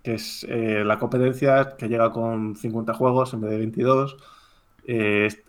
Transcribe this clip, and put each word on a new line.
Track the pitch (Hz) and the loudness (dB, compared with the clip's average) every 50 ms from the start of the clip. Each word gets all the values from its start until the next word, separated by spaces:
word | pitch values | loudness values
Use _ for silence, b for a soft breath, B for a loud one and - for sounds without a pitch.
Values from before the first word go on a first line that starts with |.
| - | -6
Que | 123 113 | -6 -4
es, | 107 - - - - - - | -4 -6 -10 -12 -12 -10 -6
eh, | 127 117 113 110 107 104 104 | -4 -2 0 0 0 0 2
la | 104 107 110 | 0 0 0
competencia | 120 113 131 123 127 131 127 131 143 139 135 135 135 135 - | -2 -2 0 2 2 2 0 2 2 4 4 4 2 0 -4
que | - 120 | -8 -4
llega | 107 120 113 117 113 | -2 2 2 2 2
con | 117 117 113 113 113 110 107 107 104 | 2 -2 -2 -2 -2 -2 -4 -6 -6
cincuenta | - - 117 110 113 110 117 110 | -6 -8 -6 -4 -4 -4 -4 -2
juegos | - 127 127 123 127 127 127 127 | 2 2 2 4 2 0 0 -2
en | 110 | -6
vez | 107 107 | -4 -2
de | 107 | -2
veintidós. | 110 110 110 110 127 120 127 135 135 139 139 - b b b b b b b b b b b _ _ - | -2 -2 -2 -2 0 2 4 4 4 2 -2 -6 b b b b b b b b b b b _ _ -8
Eh, | - 120 113 107 104 104 104 104 | -4 -2 0 2 2 2 2 2
es | 107 104 - _ | 2 -2 -6 _